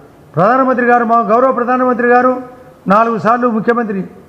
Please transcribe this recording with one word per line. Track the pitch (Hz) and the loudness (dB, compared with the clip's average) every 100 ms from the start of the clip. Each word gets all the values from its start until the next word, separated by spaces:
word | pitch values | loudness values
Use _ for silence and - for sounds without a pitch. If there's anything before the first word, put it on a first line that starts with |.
| - - - - | -20 -20 -10 -2
ప్రధానమంత్రి | 190 262 262 254 247 | 0 2 0 0 2
గారు, | 240 | 2
మా | 233 233 | 2 0
గౌరవ | 214 226 262 | 2 2 2
ప్రధానమంత్రి | 254 233 254 254 240 240 | 0 -2 -2 0 0 2
గారు | 247 254 254 - - - - - | 2 2 -2 -8 -20 -20 -12 0
నాలుగు | 202 226 220 | 2 2 -2
సార్లు | 185 240 247 | -2 0 0
ముఖ్యమంత్రి, | 220 226 233 226 196 175 - | -2 -2 -2 -2 -6 -8 -14